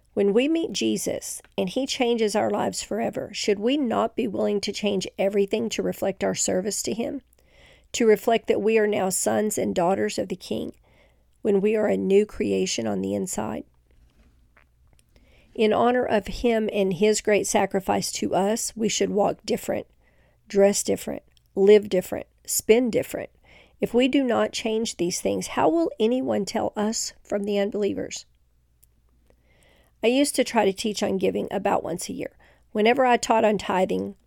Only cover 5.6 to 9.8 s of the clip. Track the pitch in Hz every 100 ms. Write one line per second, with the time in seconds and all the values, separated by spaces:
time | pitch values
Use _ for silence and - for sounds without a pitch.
5.6 | 226 - 185 180 190 185 196 185 - 185
6.6 | 202 196 - 226 233 277 - _ _ _
7.6 | - - _ - 226 208 - 226 - 220
8.6 | 208 226 208 208 185 185 - 220 214 -
9.6 | 214 190